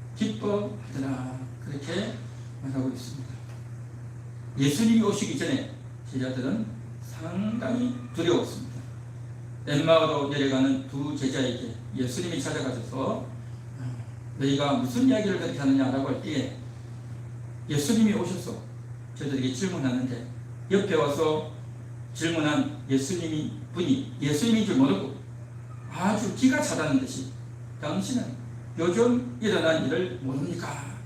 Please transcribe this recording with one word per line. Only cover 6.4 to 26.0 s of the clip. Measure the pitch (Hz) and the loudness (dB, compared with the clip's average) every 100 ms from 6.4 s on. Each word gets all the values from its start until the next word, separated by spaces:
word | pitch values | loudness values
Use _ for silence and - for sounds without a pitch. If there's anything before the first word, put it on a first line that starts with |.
| 127 214 - - - - | -2 -2 -4 -8 -12 -12
상당히 | - - 165 185 214 226 - 240 247 - - | -12 -10 -6 -2 -2 0 0 0 0 -2 -6
두려웠습니다. | - 165 - - - - - - - - - - - - - 147 | 0 4 4 2 -6 -8 -10 -10 -12 -12 -12 -12 -12 -12 -8 0
엠마오로 | 147 160 160 156 151 139 | 2 8 8 6 2 0
내려가는 | 143 135 131 135 127 120 | 2 2 4 4 2 -2
두 | 139 147 127 | -4 -4 -2
제자에게 | 127 135 123 117 117 - - | 0 0 0 -2 -6 -8 -6
예수님이 | 135 123 - 175 160 | -2 -2 -2 -2 -2
찾아가셔서, | 156 151 131 123 - 135 - - - - - - - - | -2 -2 -2 -4 -4 -2 -2 -2 -4 -10 -10 -12 -10 -8
"어, | 127 - - - - - | -6 -6 -10 -10 -10 -2
너희가 | 135 143 143 127 | 2 2 4 2
무슨 | 123 247 262 | 2 4 6
이야기를 | 214 196 175 | 6 4 0
그렇게 | 170 - | -2 0
하느냐?"라고 | 135 135 123 135 139 | 4 6 4 2 0
할 | - | -2
때에 | - 139 - - - - - - - - - - - - - | -2 -2 -2 -4 -12 -12 -12 -12 -12 -10 -10 -10 -10 -10 -2
예수님이 | 147 240 220 214 | 0 4 6 6
오셔서 | 180 - - - - - - - - - | 6 0 -2 -4 -8 -10 -12 -12 -12 -12
저들에게 | - 135 131 123 | -6 -2 0 0
질문하는데, | - 190 151 135 127 127 120 - - - - - | 0 0 0 2 2 0 -2 -8 -10 -10 -10 4
옆에 | 196 - 160 | 4 6 4
와서 | 156 160 156 156 - - - - - - - | 4 4 4 2 -2 -8 -12 -12 -12 -12 -10
질문한 | - 160 165 151 139 123 - - | -2 0 2 4 4 2 -2 2
예수님이, | 135 131 175 160 156 120 - - | 2 2 -2 -2 -2 -2 -6 -6
분이 | 170 160 - - - | 0 2 2 0 -2
예수님인 | 147 - 233 220 | 0 2 4 4
줄 | 190 131 | 6 6
모르고 | 135 196 - - - - - - - - - | 6 4 0 -6 -12 -12 -12 -12 -12 -12 -10
아주 | 151 | 0